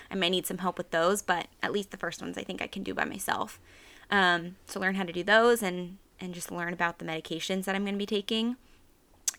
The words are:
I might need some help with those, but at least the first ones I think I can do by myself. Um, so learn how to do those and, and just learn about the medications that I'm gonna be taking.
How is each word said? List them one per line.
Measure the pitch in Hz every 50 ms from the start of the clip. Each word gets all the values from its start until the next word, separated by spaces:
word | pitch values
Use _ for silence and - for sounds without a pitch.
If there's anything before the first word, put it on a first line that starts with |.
| - -
I | 196
might | 190 175 175
need | 185 175 -
some | - 185
help | 175 190 180 -
with | - 175 -
those, | 175 165 165 185 208 202
but | - - 175 165 - - _ - -
at | 170
least | 185 208 196 -
the | -
first | - - 175 170 -
ones | 190 180 175
I | - -
think | - 185 -
I | -
can | - - 196 190
do | 190 -
by | - -
myself. | - - 196 - - - - - 214 - - - - - - - - - - - -
Um, | 208 196 185 180 175 170 165 175 185 - -
so | - - 196
learn | 185 190 190
how | 196 185
to | 165 175
do | 175 175
those | 202 214 226 233 240 233 226 208
and, | 180 180 180 180 175 190 - - _ _ -
and | 185 185 175
just | 175 - -
learn | 175 175 170 175 180
about | 175 175 170 170 -
the | 170
medications | 160 160 160 - - 165 160 - - 190 190 185
that | 196 190
I'm | 196 202
gonna | 196 202
be | 202 202
taking. | - 220 202 196 - 226 220 226 240 254 - - - - - - _ _ _ _ _ _ - - - -